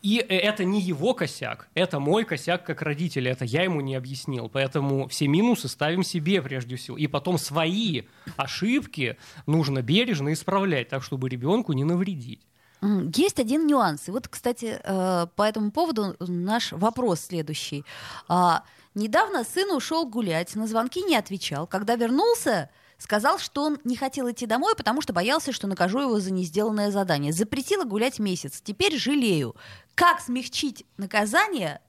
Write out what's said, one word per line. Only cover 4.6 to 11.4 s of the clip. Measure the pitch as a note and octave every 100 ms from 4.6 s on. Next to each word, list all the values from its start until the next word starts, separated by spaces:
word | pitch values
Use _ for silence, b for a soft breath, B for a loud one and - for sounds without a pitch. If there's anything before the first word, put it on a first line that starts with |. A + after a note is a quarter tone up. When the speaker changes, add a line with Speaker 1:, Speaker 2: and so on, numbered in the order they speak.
| C3+ D3 C#3 C#3 C3
Speaker 1:
все | - C#3+
минусы | D#3 A#3 A#3+ B2+
ставим | - D3+ F3
себе | F3+ F3 D3+ G3
прежде | C3+ C3+ A#2+ B2+
всего. | - B2
И | D3+
потом | D3 F#3 E3+
свои | - D3 E3 F#3+ A3+ C#3 G#2 B B - C3+
ошибки | - G3+ C4+ - - B2 - B B -
нужно | D#3 C#3+ C3+
бережно | A#2+ F3+ B3 F3 C#3
исправлять, | D#3 - G3 G3 D3 A#2
так, | C#3
чтобы | C3 C3+ C3
ребёнку | B2